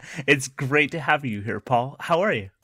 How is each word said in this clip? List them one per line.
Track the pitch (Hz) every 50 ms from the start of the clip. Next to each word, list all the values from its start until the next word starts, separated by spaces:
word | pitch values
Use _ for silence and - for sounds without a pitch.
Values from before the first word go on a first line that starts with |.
| - - - - 135
It's | - 151 139 131
great | - - - 143 131 143 147 151 139
to | - 165
have | 139 156 151 147 147
you | 127 107 101
here, | 101 113 98 104
Paul. | - - 131 117 120 135 143 -
How | - - 170 165
are | 190 220 175
you? | 113 98 98 - _